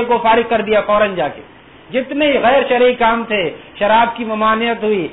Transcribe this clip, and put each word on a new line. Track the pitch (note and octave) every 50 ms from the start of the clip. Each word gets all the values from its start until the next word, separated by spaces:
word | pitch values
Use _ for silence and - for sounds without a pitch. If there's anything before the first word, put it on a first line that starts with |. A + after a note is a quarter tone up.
| A#3 A#3
کو | A#3+ A3+
فارغ | G#3+ A3+ A3+ A#3 A#3 A#3
کر | A#3 A3
دیا | G3+ G#3 G#3+ G#3
فوراً | G3 G#3 G#3 G#3 G#3+ G3+ F#3+
جا | F3 D#3 C#3+
کے۔ | A#2 - - - - - - - - - - -
جتنے | D#3+ B3+ B3+ C4 D4 C#4 D4+ D4 C4+ A3 -
غیر | A#3 C4+ C#4 B3+ -
شرعی | B3 A#3+ B3 B3 B3
کام | B3 A#3+ A3+ A#3 A#3 A3+ A3
تھے، | G#3+ G3+ F3 D3 - - - - - -
شراب | G3+ G3+ G#3+ A#3 A#3 A#3 A3+ A#3+
کی | A#3+
ممانعت | G#3+ A3 G#3+ A3 A3 A3 A3 A#3 A#3 A#3 G3+ G#3
ہوئی، | G#3+ G#3+ G3 D#3+ -